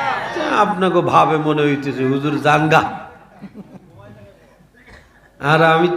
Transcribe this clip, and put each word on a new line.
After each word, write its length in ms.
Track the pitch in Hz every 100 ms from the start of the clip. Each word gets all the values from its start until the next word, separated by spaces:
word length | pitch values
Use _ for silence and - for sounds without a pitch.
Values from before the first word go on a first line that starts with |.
| - - - - 302 247
আপনাকে 440 | 202 180 185 175
ভাবে 360 | 147 156 151 156
মনে 240 | 151 151
হইতেছে, 460 | 147 139 139 123 131
"হুজুর 340 | 135 143 147
জানগা।" 580 | 143 151 156 160 - - - - - - 196 214 - - - 196 202 - 202 - _ _ _ _ - - _ _ _ -
আর 240 | 143 160
আমি 240 | 160 165 175